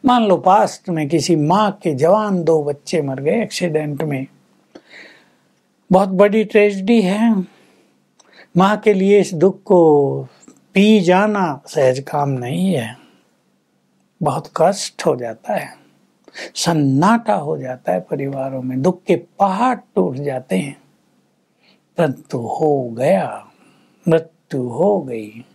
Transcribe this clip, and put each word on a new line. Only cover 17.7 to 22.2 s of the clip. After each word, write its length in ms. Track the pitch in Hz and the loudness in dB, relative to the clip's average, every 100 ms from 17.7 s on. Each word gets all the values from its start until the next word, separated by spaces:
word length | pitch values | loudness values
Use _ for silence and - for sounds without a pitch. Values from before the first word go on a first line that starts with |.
| 127 - | -10 -4
है 80 | 180 | -4
परिवारों 640 | 180 143 139 135 135 135 | -4 -8 -6 -6 -8 -8
में, 200 | 127 131 | -6 -2
दुख 220 | 147 180 | -2 -2
के 120 | - 170 | -2 -4
पहाड़ 640 | - _ 196 190 247 240 _ - | -4 _ -2 0 -2 -2 _ -4
टूट 200 | 180 131 | -2 -4
जाते 400 | 139 127 127 185 | -8 -8 -4 -4
हैं। 260 | 143 143 _ _ _ _ _ _ _ _ _ _ _ - | -4 -12 _ _ _ _ _ _ _ _ _ _ _ -4
परंतु 400 | 160 127 | -4 -4